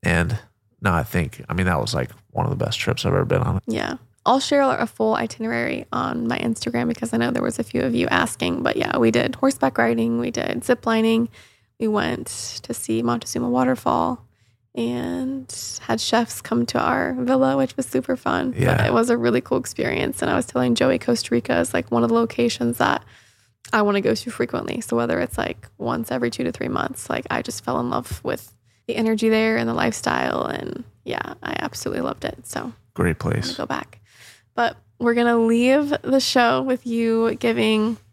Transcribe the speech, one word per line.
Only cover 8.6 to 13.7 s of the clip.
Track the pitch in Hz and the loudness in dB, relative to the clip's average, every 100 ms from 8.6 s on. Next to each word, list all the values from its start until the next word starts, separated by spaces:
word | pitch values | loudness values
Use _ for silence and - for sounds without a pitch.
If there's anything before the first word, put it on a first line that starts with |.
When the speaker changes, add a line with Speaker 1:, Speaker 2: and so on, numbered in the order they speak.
Speaker 2:
but | - - | 0 0
yeah, | - - | 0 4
we | 226 | 4
did | 220 - 254 | 4 0 2
horseback | 269 269 269 262 | 0 2 0 2
riding, | 233 233 233 233 | 2 2 0 0
we | 240 | -2
did | 233 - - | -2 -4 -4
zip | - 240 | 0 0
lining, | - 226 226 226 233 - - _ _ _ | 2 2 4 2 0 -6 -20 _ _ _
we | 220 | -2
went | 208 - - - - - - | 0 0 -2 -6 -10 -10 -12
to | - | -10
see | 233 - 226 | -10 -2 -2
Montezuma | 233 240 - - 240 | 0 -2 -2 -4 0
Waterfall, | 247 254 | 2 2